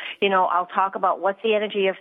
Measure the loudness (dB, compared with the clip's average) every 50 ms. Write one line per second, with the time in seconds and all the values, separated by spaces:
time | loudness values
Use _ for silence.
0 | -12 -12 -6 -2 0 2 4 4 4 4 2 0 -2 -2 0 0 0 0 -2 -2
1 | -2 -2 -2 0 0 -2 -2 -2 0 0 0 0 0 -2 -2 0 0 0 -2 -2